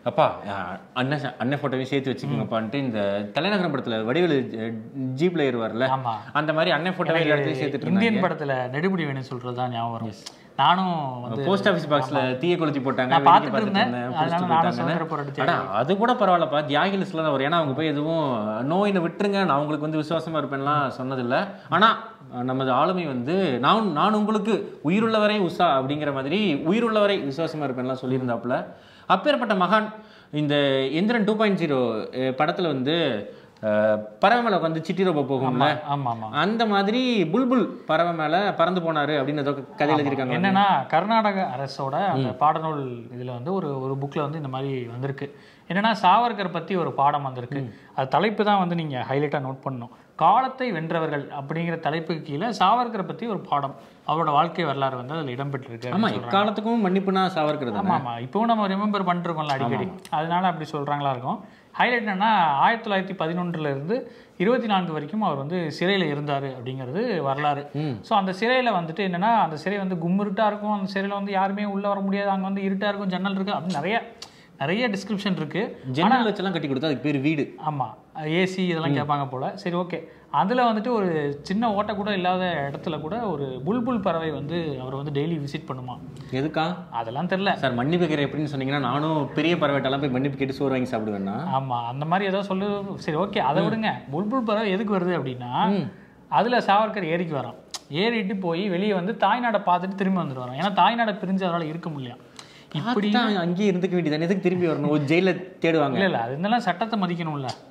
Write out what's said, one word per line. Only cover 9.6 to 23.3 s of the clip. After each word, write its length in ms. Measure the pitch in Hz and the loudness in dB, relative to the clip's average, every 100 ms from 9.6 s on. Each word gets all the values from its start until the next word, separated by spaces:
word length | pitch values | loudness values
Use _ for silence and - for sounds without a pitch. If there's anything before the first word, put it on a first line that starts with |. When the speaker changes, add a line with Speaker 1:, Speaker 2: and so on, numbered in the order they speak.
| 127 | -4
Speaker 2:
ஞாபகம் 220 | 120 117 | -2 -4
வரும். 160 | 113 113 | -6 -8
Speaker 1:
எஸ். 300 | 98 - - - - | -10 -18 -20 -12 2
Speaker 2:
நானும் 640 | 143 180 185 165 139 123 | 4 4 2 -2 -4 -6
வந்து 240 | 120 117 | -6 -2
Speaker 1:
post 240 | 147 196 202 | 2 4 4
office 220 | 170 151 | 2 2
பாக்ஸ்ல 280 | 143 131 143 | 2 2 0
Speaker 2:
ஆமா. 200 | 131 127 | 0 0
Speaker 1:
தீயை 200 | 170 175 | 0 2
கொளுத்தி 220 | 160 143 | 2 0
போட்டாங்க, 260 | 131 127 127 | 0 0 4
Speaker 2:
நான் 160 | 160 | 6
Speaker 1:
வேடிக்கை 100 | 143 | 8
Speaker 2:
பார்த்துட்டு 220 | 190 147 | 8 6
Speaker 1:
பார்த்துட்டு 60 | 220 | 0
Speaker 2:
இருந்தேன். 220 | 202 196 | 2 2
Speaker 1:
இருந்தேன், 320 | - 123 123 | 2 0 -4
Speaker 2:
அதனால 100 | 160 165 | 0 0
Speaker 1:
புடிச்சிட்டு 220 | 170 180 | 0 2
Speaker 2:
நானும் 180 | 165 165 | 4 4
Speaker 1:
போயிட்டாங்கன்னு. 40 | |
Speaker 2:
சுதந்திர 340 | - 170 165 | 2 0 -2
போராட்ட 380 | 160 156 143 143 | -2 -4 -6 -2
Speaker 1:
அடா, 180 | 160 151 | 0 0
Speaker 2:
தியாகி. 100 | 95 | 0
Speaker 1:
அது 260 | 101 135 196 | 0 2 2
கூட 160 | 233 | 2
பரவாயில்லப்பா, 520 | 247 196 175 156 143 | 4 4 4 4 0
தியாகி 320 | 147 143 185 196 | 2 2 2 0
லிஸ்ட்ல 260 | 170 160 | -2 -2
தான் 80 | 156 | 0
வரும். 160 | 135 135 | 2 2
ஏன்னா 40 | |
அவங்க 220 | 170 147 | 2 0
போய் 140 | 131 151 | 0 0
எதுவும் 680 | 143 151 165 147 117 107 110 135 | 0 0 0 0 -2 -2 -2 0
"நோ, 180 | 175 | 2
என்னை 180 | 208 196 | 2 2
விட்டுருங்க, 420 | 165 165 202 196 | 0 0 0 2
நான் 220 | 180 139 151 | 2 2 2
உங்களுக்கு 240 | 151 156 | -2 -2
வந்து 100 | 156 | -2
விசுவாசமா 420 | 151 165 165 156 | -2 -2 -2 -4
இருப்பேன்லாம்" 480 | 139 139 139 147 135 - | -2 -4 0 0 0 -4
சொன்னதில்ல. 460 | 131 131 120 143 196 - - | -6 -4 0 0 0 -8 -2
ஆனா, 300 | 165 220 - - - 131 123 | 4 4 4 -6 -18 -14 -6
நமது 280 | 127 131 131 | -4 0 2
ஆளுமை 360 | 127 160 180 160 | 4 2 0 -2
வந்து, 520 | 127 120 | -4 0